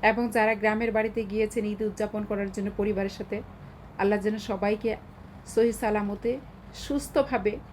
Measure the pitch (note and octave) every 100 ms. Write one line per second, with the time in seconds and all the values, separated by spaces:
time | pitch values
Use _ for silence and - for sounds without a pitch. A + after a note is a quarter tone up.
0 | G#3 A3 A#3+ A3 G#3+ A3 G#3+ A3 A3+ A3
1 | A3 A3 G#3 G#3 G#3+ A#3 G#3+ G#3 A3 G3+
2 | G#3 G#3+ G3+ G3+ G3+ F#3+ G3+ G3+ G3+ G3
3 | G3 F#3+ G3+ G3+ - - - - - -
4 | G3 G#3 G3+ G#3+ G#3 G3 G3+ G#3+ A3+ G#3+
5 | - - - - - - A#3 A3 A3+ G#3+
6 | G#3 G3+ A#3 B3+ - - - - - C#4+
7 | C#4 - C#4 B3 G3 G#3 -